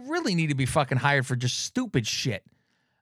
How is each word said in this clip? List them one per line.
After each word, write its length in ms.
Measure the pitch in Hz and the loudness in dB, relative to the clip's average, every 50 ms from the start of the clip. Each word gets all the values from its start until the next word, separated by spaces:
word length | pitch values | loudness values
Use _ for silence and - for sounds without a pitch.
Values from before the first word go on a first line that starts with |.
| 247 | -4
really 280 | 269 320 359 330 247 180 | -4 -2 -2 0 0 2
need 140 | 165 160 151 | 2 2 2
to 60 | 143 | 0
be 100 | 135 135 | 0 0
fucking 320 | 120 - 156 139 - 143 123 | 0 2 0 2 2 2 2
hired 280 | - 143 143 139 127 | 4 4 4 2 2
for 100 | - 131 | 0 -2
just 240 | 120 123 123 - - | -2 0 -2 -2 -4
stupid 460 | - - - 254 262 214 - 135 107 | -6 -4 -2 -4 -2 0 0 0 0
shit. 380 | - - - - 131 104 - - _ _ _ _ _ _ _ _ _ _ _ | 0 -2 -2 -2 -2 -4 -4 -8 _ _ _ _ _ _ _ _ _ _ _